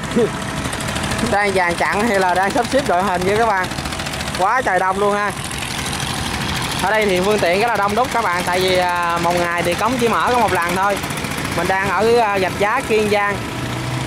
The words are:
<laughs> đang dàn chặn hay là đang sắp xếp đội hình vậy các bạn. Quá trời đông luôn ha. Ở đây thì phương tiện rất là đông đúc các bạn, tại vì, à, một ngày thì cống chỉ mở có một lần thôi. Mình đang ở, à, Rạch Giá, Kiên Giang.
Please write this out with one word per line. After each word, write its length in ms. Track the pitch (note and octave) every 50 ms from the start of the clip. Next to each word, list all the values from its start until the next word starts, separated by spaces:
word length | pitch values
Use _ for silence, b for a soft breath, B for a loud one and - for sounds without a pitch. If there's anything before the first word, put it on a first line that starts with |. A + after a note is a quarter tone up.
| - - -
<laughs> 1120 | A#3+ A3+ E3+ - - - - - - - - - - - - - - - - - - G#3+ -
đang 200 | G3+ G3+ G#3 G3+
dàn 220 | F#3 F#3 F3 E3+ E3+
chặn 340 | E3+ E3+ D3+ E3+ G3+ A3 A#3
hay 120 | G3+ F#3+
là 140 | F#3 F3+ F3
đang 160 | F3+ G3 G3
sắp 160 | - - A3+
xếp 160 | - C4 C4+ - -
đội 140 | F3 F3
hình 200 | F#3+ G3+ F3+ F3+ F3+
vậy 120 | F#3+ G#3 G#3+
các 80 | A#3
bạn. 200 | A3+ G3 F#3 F#3 - - - - - - - - - - - - - - -
Quá 240 | F3+ G3+ A#3+ C4
trời 160 | - A3 F#3 F3+
đông 200 | F#3 F#3+ F#3+ G3
luôn 160 | G#3 G3+ G3+
ha. 180 | G3+ G#3 G3 - - - - - - - - - - - - - - - - - - - - - - - - - - - - - -
Ở 80 | F3 F#3+
đây 160 | G#3+ A3 G#3
thì 140 | G#3 F#3 F3+
phương 180 | F#3 G#3 G#3+ G3+
tiện 220 | F#3+ E3+ F3+ G3+
rất 80 | A3+ A#3+
là 80 | A3
đông 180 | G3+ G3+ G3+ G#3
đúc 140 | A#3 C4 -
các 120 | - A#3 A3
bạn, 180 | F#3 F3 F3+ F#3
tại 140 | F3+ F3+ F#3
vì, 160 | F#3 F#3 F#3
à, 420 | F3+ F3+ F3 F3 F3 F3 E3+ E3+ E3+
một 160 | E3+ E3+ F3 F3
ngày 220 | F3 E3+ F3 F3
thì 120 | E3+ F3 F3
cống 180 | E3 G3+ A3+ C4 A#3+
chỉ 80 | A#3+ A3+
mở 220 | G3+ E3 E3 A3+
có 60 | B3 B3
một 140 | A3 F#3
lần 240 | F#3 F3+ E3+ F3 F3
thôi. 200 | F3+ G3 G3+ G3 F3+ - - - - - - - - - - -
Mình 120 | E3 F3 F3+
đang 200 | F#3+ F#3+ G3 G3+
ở, 300 | F3 F#3 G#3+ A3+ A#3 A#3+
à, 200 | A3+ G3+ G3+ G3
Rạch 200 | F#3 F3 - F3+
Giá, 220 | G3 G#3 A#3 C4+ - -
Kiên 220 | A3 A3 G#3+ G#3
Giang. 260 | G3+ G3+ G3+ G3+ G3 - - - - - - - - - - - - - -